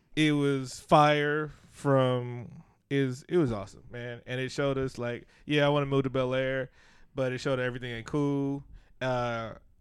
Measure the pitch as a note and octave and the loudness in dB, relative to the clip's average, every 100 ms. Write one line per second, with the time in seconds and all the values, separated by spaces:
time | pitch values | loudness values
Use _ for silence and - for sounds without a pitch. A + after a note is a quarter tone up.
0 | _ - D#3 D3 C#3+ C#3 B2+ - - D#3+ | _ 0 2 2 2 0 -4 -10 4 6
1 | D3 D3 D3 D3+ D3+ - - - C#3+ C3+ | 8 4 0 -2 -6 -12 -20 -4 2 4
2 | B2+ B2+ B2 A#2+ A#2 C3+ - _ - C#3 | 4 0 -4 -8 -12 -16 -20 _ -4 0
3 | C3+ B2+ - F3 C#3 G#2+ G2 - - A#2+ | 0 -2 -2 2 2 0 -8 -16 -16 -12
4 | A#2+ A#2+ - B2+ C3 - C#3 C3+ C3 A#2 | -10 -10 -8 -6 -4 -2 -2 0 -4 -4
5 | A#2+ A#2+ - _ - D3 C#3+ D3 C#3 C#3 | -6 -6 -12 _ -2 2 4 2 2 2
6 | C3 C3 B2+ C3 C3 C3+ C3 _ - - | 2 0 0 0 -2 -2 -6 _ -20 -20
7 | - C3+ C3 B2+ D3 C3 B2+ B2 B2 A#2 | -12 -4 -4 -2 -2 0 -2 -4 -8 -10
8 | A2 D3+ C#3+ C#3 C#3 C#3+ - - - - | -4 -2 0 0 -2 -4 -10 -20 -20 -6
9 | C3 B2 A#2+ A#2 A2+ - - _ | -2 0 -2 -4 -8 -12 -20 _